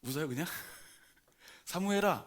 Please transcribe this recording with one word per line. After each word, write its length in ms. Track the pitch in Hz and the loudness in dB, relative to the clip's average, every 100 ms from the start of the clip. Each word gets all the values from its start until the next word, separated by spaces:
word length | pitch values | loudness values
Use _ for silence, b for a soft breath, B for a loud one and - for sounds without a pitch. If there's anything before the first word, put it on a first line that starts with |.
웃어요, 240 | 123 135 156 | -4 -4 -2
그냥? 200 | 123 170 | -2 -4
<laughs> 1160 | - - - - - - _ _ _ - - - | -6 -10 -16 -20 -20 -20 _ _ _ -20 -18 -8
"사무엘아." 600 | 175 196 202 208 143 | -2 2 4 6 4